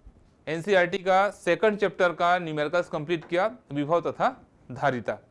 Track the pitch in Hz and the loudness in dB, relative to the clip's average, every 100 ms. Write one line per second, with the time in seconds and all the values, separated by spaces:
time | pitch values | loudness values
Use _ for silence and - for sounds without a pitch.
0 | - - _ _ - 165 160 190 175 190 | -20 -20 _ _ -8 -6 2 2 2 0
1 | 185 190 202 190 - 170 220 208 190 - | 2 2 2 -2 -2 2 2 2 -2 2
2 | 180 170 175 180 165 151 147 175 175 165 | 0 2 2 2 0 -4 -2 -2 -2 -6
3 | 151 175 - 170 208 - - 143 143 170 | -4 -6 -2 -2 -2 -4 -8 -4 0 0
4 | 160 - 214 269 - _ - 120 139 123 | 0 -2 -2 -2 -14 _ -16 -2 -2 0
5 | 107 104 _ | -4 -8 _